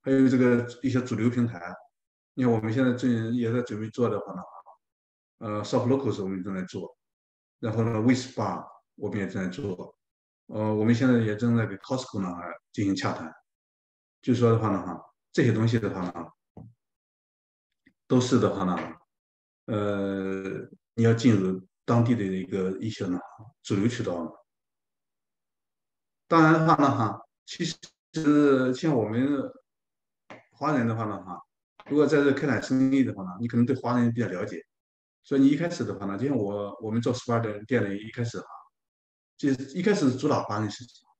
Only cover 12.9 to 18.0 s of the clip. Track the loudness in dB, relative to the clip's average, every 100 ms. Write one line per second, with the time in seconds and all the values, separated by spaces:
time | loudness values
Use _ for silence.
12.9 | 0 -2 -4 -10 -16 _ _ _ _ _
13.9 | _ _ _ -2 2 4 4 2 -2 -4
14.9 | -10 -16 _ _ 2 2 4 2 0 -2
15.9 | -4 -8 -8 -14 _ _ -20 -20 _ _
16.9 | _ _ _ _ _ _ _ _ _ _
17.9 | _